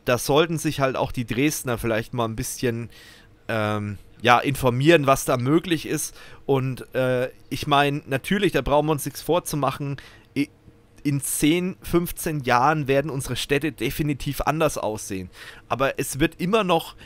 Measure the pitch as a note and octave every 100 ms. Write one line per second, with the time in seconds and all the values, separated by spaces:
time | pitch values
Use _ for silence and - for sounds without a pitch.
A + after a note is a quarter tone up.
0 | - B2 - C#3+ E3 D#3+ D#3+ C3+ C3+ E2+
1 | C3 - A2+ A#2 D3+ - C3+ A2+ A#2 A2
2 | A2+ B2 A2+ A2+ C3 - B2+ A#2 A2+ -
3 | - - - - - A2 G#2+ G#2+ G#2 G2+
4 | - - A#2+ A#2+ C#3+ C3 C3 A#2+ D3 E3+
5 | C3+ C3+ - B2+ B2 E3 F#3 D#3+ - D3+
6 | - - - - - C3+ C3 B2 - B2+
7 | B2+ B2 C3 - - - D3+ C#3+ C#3+ C#3+
8 | - C3 - G3+ F#3+ C#3+ B2 D3 D3+ D3+
9 | - - - E3+ - D3+ C3+ - C#3+ C#3
10 | - - - C3+ C#3+ _ - - _ -
11 | D3 C#3 - - D3+ F3 F3+ D#3+ - E3+
12 | F3 - F3 D3+ B2 A#2+ C#3 D#3+ C3 C#3
13 | D3+ C3+ - A#2+ - C#3+ D3+ A2+ A#2 -
14 | D3 C#3 - C3+ - D3+ D3+ - G#2 G#2+
15 | - G2 F#2 - - - - A2+ C#3 -
16 | C#3 C3 D#3+ - F3+ A3 F#3 E3 - -